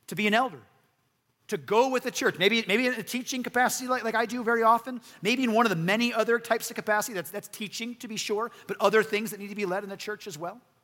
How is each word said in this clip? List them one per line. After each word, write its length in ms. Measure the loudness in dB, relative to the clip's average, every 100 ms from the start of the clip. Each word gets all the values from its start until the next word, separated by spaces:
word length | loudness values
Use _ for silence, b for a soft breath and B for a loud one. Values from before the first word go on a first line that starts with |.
| -10
to 60 |
be 120 | -2 2
an 80 |
elder, 260 | 2 0 -4 -20 _ _ _ _ _ _ _ -8
to 80 | -6
go 320 | 2 4 4
with 140 | 2
the 80 | -2
church. 280 | 0 0 2
Maybe, 260 | 4 4 2
maybe 180 | 2 2
in 60 |
a 80 | -2
teaching 400 | -6 -6 -6 -6
capacity 460 | -2 2 2 0 -2
like, 160 | -2
like 100 | 0
I 120 | 0 0
do 180 | -2
very 180 | 0 4
often, 380 | 6 4 2 -10 B B
maybe 200 | 0 2
in 120 | 4
one 100 | 4
of 60 | 4
the 60 | 2
many 360 | 2 2 2
other 260 | 0 0 0
types 300 | 0 -2 -2
of 80 | -6
capacity, 380 | -2 0 -2
that's, 160 | -6 -8
that's 180 | -10 -12
teaching 460 | -10 -8 -8 -10 -10
to 120 | -10
be 100 | -8
sure, 320 | -4 -2 -4 B -10
but 100 | 0
other 240 | 4 4
things 280 | 4 0 -4
that 100 | -8
need 80 | -10
to 60 |
be 100 | -6
led 200 | -4 -4
in 40 | -6
the 80 | -10
church 300 | -10 -10 -12
as 100 | -10
well, 240 | -10 -12 _ _